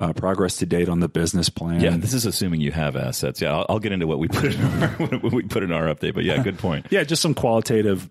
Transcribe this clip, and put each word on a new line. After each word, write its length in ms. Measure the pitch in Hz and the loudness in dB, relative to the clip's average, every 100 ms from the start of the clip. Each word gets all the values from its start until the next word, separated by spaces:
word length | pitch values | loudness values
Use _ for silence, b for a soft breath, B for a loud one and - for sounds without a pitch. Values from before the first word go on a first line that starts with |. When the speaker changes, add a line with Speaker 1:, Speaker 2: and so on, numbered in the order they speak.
Speaker 1:
uh, 120 | 87 | -4
progress 440 | - 92 98 92 - | 0 0 2 0 0
to 80 | 87 | 0
date 220 | 87 87 | 2 2
on 120 | 85 | 2
the 80 | 85 | 2
business 400 | 85 82 92 85 | 0 0 0 0
plan. 320 | - 85 85 | -2 -2 2
Speaker 2:
Yeah, 160 | 85 85 | 2 2
this 180 | 107 | 0
is 100 | 127 | -2
assuming 360 | 113 - 95 82 | -2 -2 -2 0
you 100 | 71 | 0
have 240 | 76 76 67 | 0 -2 -2
assets. 440 | 65 64 67 67 | -4 -2 -4 -2
Yeah, 120 | 82 | -2
I'll, 140 | 78 - | 0 0
I'll 100 | 107 | -2
get 100 | 107 | -2
into 140 | 95 80 | -2 0
what 120 | 73 | 0
we 80 | 82 | 0
put 260 | 98 143 | 0 0
in 60 | - | 0
our, 260 | 135 - 160 | 0 2 0
<laughs> 80 | - | -2
what 340 | 156 - 117 | -4 -2 0
we 100 | 123 | 0
put 200 | 101 113 | 0 -2
in 80 | 95 | 0
our 200 | 80 80 | 0 0
update, 220 | 73 82 | 0 -2
but 100 | 80 | 0
yeah, 160 | 87 73 | 0 0
good 160 | 120 90 | 0 -2
point. 280 | 92 71 - | -2 -2 0
Speaker 1:
<laughs> 20 | |
Yeah, 120 | 196 | 0
just 160 | 147 165 | 2 0
some 120 | 170 | 0
qualitative, 720 | 135 127 113 - 110 104 92 - | 0 2 2 2 2 2 0 -2